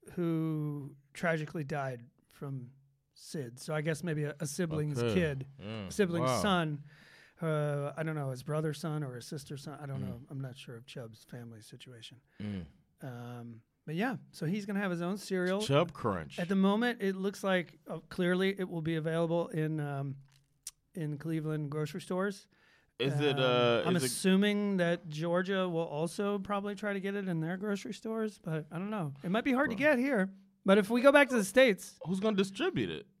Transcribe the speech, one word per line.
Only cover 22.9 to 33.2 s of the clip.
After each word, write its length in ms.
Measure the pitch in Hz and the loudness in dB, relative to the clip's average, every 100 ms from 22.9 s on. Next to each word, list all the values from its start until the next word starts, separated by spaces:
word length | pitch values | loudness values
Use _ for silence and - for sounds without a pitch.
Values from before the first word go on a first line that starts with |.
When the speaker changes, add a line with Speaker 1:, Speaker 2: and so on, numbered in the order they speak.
| _ | _
Speaker 2:
Is 220 | 131 143 | 0 2
it, 180 | 147 139 | 2 4
Speaker 1:
Um, 60 | |
Speaker 2:
uh, 400 | 131 123 120 117 - | 4 6 6 4 4
Speaker 1:
I'm 100 | 180 | 2
Speaker 2:
is 60 | |
it 40 | 127 | 2
Speaker 1:
assuming 680 | - 190 190 208 208 208 190 | 0 4 6 6 2 2 2
that 300 | 170 170 170 | 2 0 -4
Georgia 640 | 151 165 175 185 196 185 | -6 0 0 2 0 0
will 140 | 165 165 | 0 -2
also 540 | 147 165 - 202 202 | -2 -4 -2 -2 -2
probably 340 | 190 208 202 | -2 -4 -4
try 200 | 202 208 | -6 -4
to 60 | 196 | -2
get 140 | 190 | -2
it 140 | 202 190 | -4 -2
in 140 | 170 | -2
their 160 | 160 185 | -2 -4
grocery 360 | 214 202 247 | -2 -4 -4
stores, 460 | 208 220 226 220 208 | -8 -6 -4 -4 -4
but 220 | - 160 151 | -6 -6 -6
I 80 | 160 | -8
don't 100 | 196 | -6
know. 240 | 214 151 139 | -4 -4 -6
It 60 | 170 | -2
might 140 | 208 | 0
be 80 | 285 | 2
hard 160 | 254 294 | 2 2
to 60 | 220 | 4
Speaker 2:
Well 200 | 285 269 | 4 4
Speaker 1:
get 40 | |
here. 320 | 262 254 190 - - _ - | 4 2 2 -2 -20 _ 4
But 140 | 196 | 6
if 100 | 202 | 6
we 120 | 240 | 6
go 100 | 262 | 8
back 180 | 285 285 | 10 8
to 60 | 247 | 4
the 80 | |
States, 560 | 196 - 262 196 - - - | 4 8 8 6 -2 -12 -4
Speaker 2:
Who's 120 | 190 | 0
gonna 180 | 214 202 | 2 2
distribute 520 | 196 - 339 269 98 | 0 2 0 2 0
it? 160 | 78 - _ | -2 -8 _